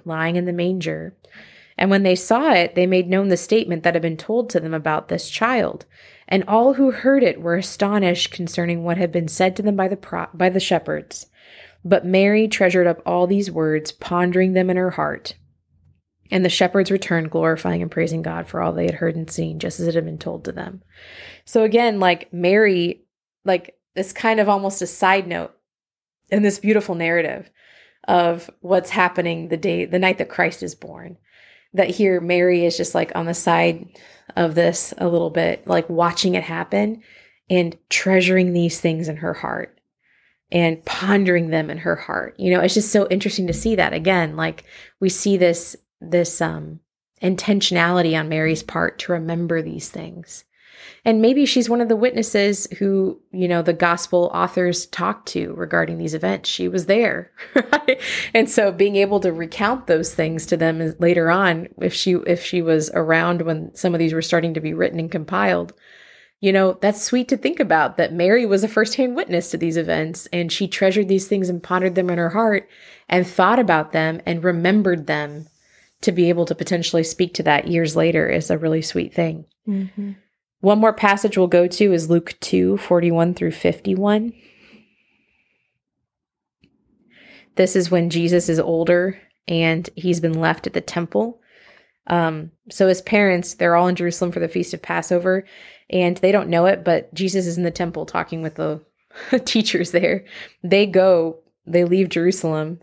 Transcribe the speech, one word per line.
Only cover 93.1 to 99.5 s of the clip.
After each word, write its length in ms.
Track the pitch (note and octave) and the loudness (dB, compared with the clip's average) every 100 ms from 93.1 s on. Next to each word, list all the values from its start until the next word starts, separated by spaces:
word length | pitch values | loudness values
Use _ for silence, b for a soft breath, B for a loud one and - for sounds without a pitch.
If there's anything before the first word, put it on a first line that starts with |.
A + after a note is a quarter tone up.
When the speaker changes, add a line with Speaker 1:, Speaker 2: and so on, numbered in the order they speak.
| G#3 G3+ F3+ F3+ - | 2 4 2 -2 -2
Speaker 1:
they're 200 | E3+ E3+ | 2 4
all 120 | F3+ | 4
in 80 | F3+ | 0
Jerusalem 360 | F3 E3+ F3 | -2 -2 -4
for 80 | F3 | -2
the 80 | E3 | -4
Feast 260 | F3+ F3 | -4 -4
of 80 | F3 | -6
Passover, 640 | - E3+ - F3 F#3 F#3+ F#3+ B B B B | -6 -6 0 0 2 0 -2 B B B B
and 280 | F#3 F3 F3 | 0 0 2
they 140 | F#3 | 2
don't 180 | G3+ E3+ | 2 2
know 160 | E3+ F3+ | 2 4
it, 180 | F#3+ | 2
but 300 | E3+ E3 - | 2 0 -2
Jesus 340 | D#3+ F#3+ F#3+ F3+ | -4 -2 -2 -2
is 100 | E3+ | -2
in 60 | |
the 80 | E3+ | -4
temple 340 | E3+ E3+ D#3+ D#3+ | -4 -6 -6 -6
talking 360 | E3+ E3 E3 | -6 -6 -6
with 140 | D#3+ D#3 | -8 -6
the 280 | D#3 D3+ - _ _ | -6 -6 -12 _ _
<laughs> 340 | - - B3+ | -20 -2 -2
teachers 460 | B3+ | 0